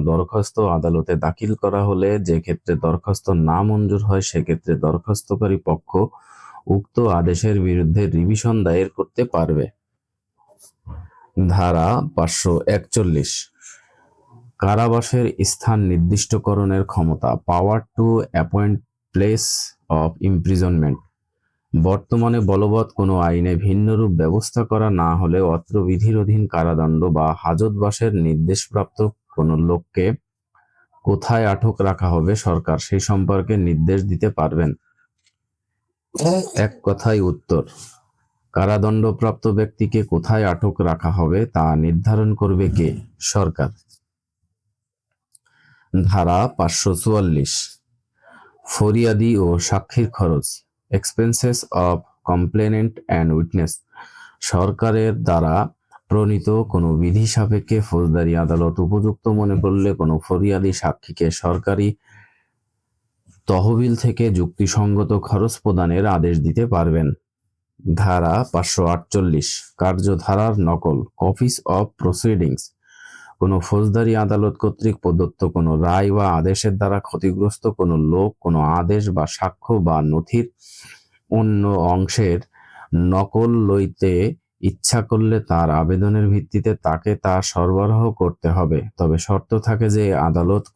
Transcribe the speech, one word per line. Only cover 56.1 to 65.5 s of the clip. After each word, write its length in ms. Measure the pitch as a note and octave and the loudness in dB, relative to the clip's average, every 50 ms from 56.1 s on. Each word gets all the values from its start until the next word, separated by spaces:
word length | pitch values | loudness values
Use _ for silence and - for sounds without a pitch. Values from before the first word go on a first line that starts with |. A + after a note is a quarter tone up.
| G2+ G#2+ G#2+ G#2 G#2 F#2 - G#2+ G#2+ A2 A2+ G#2+ | 0 0 2 2 0 0 0 0 0 0 0 0
কোনো 180 | G2 F2 E2+ E2 D#2+ D#2 | 0 0 0 2 2 2
বিধি 240 | F2 F2 F#2 G#2+ A2 | 2 2 2 2 0
সাপেক্ষে 500 | G#2+ - A#2+ G#2+ A2+ G#2+ G2+ - - A2 G#2+ | 0 0 0 0 2 0 0 0 0 -2 -2
ফৌজদারি 520 | G#2+ - F2 E2+ F2 D#2+ D#2 F2 E2 E2+ E2 E2 E2 | -2 0 -2 0 0 2 2 2 2 2 0 0 0
আদালত 320 | D#2+ E2 E2 E2+ E2 E2 - | 0 0 0 0 0 0 0
উপযুক্ত 460 | E2+ E2+ G#2 G#2 G#2 G#2+ G2 - - A2+ G#2+ G#2+ | 0 0 0 0 0 0 -2 -2 -2 -2 0 0
মনে 160 | G#2 G2+ G2 E2+ | 0 0 0 0
করলে 280 | G2+ F#2+ G2 G2 F#2+ G2+ F2+ | 0 2 2 2 2 0 0
কোনো 220 | - E2+ D#2 D#2+ D#2 | 0 0 0 0 -2
ফরিয়াদি 520 | - - F#2 F2 G2 G2+ G2 F#2+ G2 F#2+ F2+ | -2 -2 -2 0 0 0 0 0 0 -2 -2
সাক্ষীকে 540 | - - E2 - - - - D#3 - E2+ E2 - - | -2 -4 -4 -6 -6 -10 -12 -6 -2 -2 -2 -2 -2
সরকারি 460 | - F2 F2 F#2 - G2+ G2 G2 G2+ G#2 G#2 - _ _ - - - _ _ _ _ _ _ _ _ _ _ _ _ _ _ _ _ _ _ _ _ _ - _ _ | -2 -2 -2 -2 -2 -2 0 0 0 0 -2 -4 _ _ -20 -20 -20 _ _ _ _ _ _ _ _ _ _ _ _ _ _ _ _ _ _ _ _ _ -20 _ _
তহবিল 460 | - F#2+ F#2 G2 A2+ A#2 A2+ B2 B2 A#2 A2 - | 0 0 2 2 2 2 2 2 0 0 0 0
থেকে 220 | A#2 G#2+ - A#2 A2+ F#2+ | -2 0 0 0 0 2
যুক্তিসঙ্গত 720 | F2+ E2+ E2 - - G2+ F2+ - G#2+ G#2 G#2 G2 G2+ G2+ - G#2+ G2 - | 0 0 -2 -2 -2 -2 0 0 0 0 2 2 0 0 0 0 -2 -2
খরচ 260 | - G#2 F#2+ A2 A#2 | -2 -2 0 0 -2